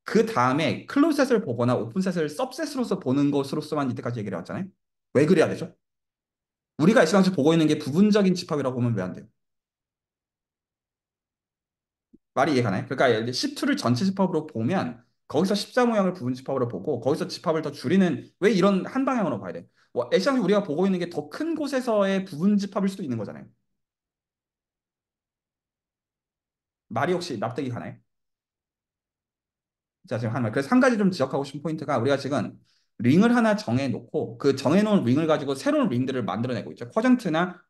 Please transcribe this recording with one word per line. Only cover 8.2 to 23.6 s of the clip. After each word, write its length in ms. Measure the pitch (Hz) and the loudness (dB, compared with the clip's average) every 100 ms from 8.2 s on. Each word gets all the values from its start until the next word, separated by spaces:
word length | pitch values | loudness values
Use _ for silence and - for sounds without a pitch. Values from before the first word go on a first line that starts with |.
| 190 | 4
집합이라고 400 | 180 - 151 131 | 0 -2 -4 -2
보면 200 | 127 120 107 | -2 0 0
왜 60 | |
안 100 | 92 | -4
돼요? 140 | 87 - _ _ _ _ _ _ _ _ _ _ _ _ _ _ _ _ _ _ _ _ _ _ _ _ _ _ _ _ _ _ | -8 -16 _ _ _ _ _ _ _ _ _ _ _ _ _ _ _ _ _ _ _ _ _ _ _ _ _ _ _ _ _ _
말이 180 | - 151 | -2 2
이해 80 | 131 | 2
가나요? 220 | 113 95 120 | 0 -2 -4
그러니까 220 | 135 143 | 2 2
이제 240 | 110 117 | 2 0
십 220 | 127 294 | -4 -6
투를 220 | - 294 285 | -4 -2 0
전체 280 | - 120 | 0 0
집합으로 420 | 190 190 185 165 156 | 0 0 0 -2 -4
보면 560 | 113 113 180 123 120 _ _ - | -4 -2 -2 -4 -8 _ _ -6
거기서 260 | 143 190 | 0 0
십사 300 | 208 - - 247 | 0 -2 0 2
모양을 280 | 220 190 | 2 0
부분 180 | 180 123 | -2 -6
집합으로 340 | 127 - 135 120 | -6 -4 -4 -2
보고, 320 | - - 127 | -4 -6 -2
거기서 260 | 135 156 - | 0 0 -2
집합을 320 | - 175 160 | -6 -4 -2
더 80 | 151 | -4
줄이는, 600 | 143 127 185 185 123 - _ | -6 0 2 4 0 -8 _
왜 100 | 190 | 2
이런 340 | 208 196 190 - | 4 4 2 -2
한 180 | 262 | -4
방향으로 360 | 269 254 180 110 | -2 0 -2 -4
봐야 120 | 95 | -8
돼요? 120 | 85 - _ _ | -12 -14 _ _
뭐, 160 | - 123 | -6 0
액션이 260 | 175 277 262 | 0 2 2
우리가 220 | 180 202 | 2 2
보고 240 | 196 147 196 | 0 0 0
있는 120 | 180 | 0
게 100 | - | -2
더 180 | - 143 | -6 -8
큰 260 | - 311 | -6 -4
곳에서의 720 | 311 285 269 247 214 196 196 | -4 -4 -2 0 2 2 0
부분 320 | 190 143 190 208 | -4 -2 2 2
집합일 320 | 196 - 196 | 0 -2 -4
수도 140 | 190 | -4
있는 160 | 165 113 | -6 -6
거잖아요. 280 | 95 73 - _ | -8 -12 -18 _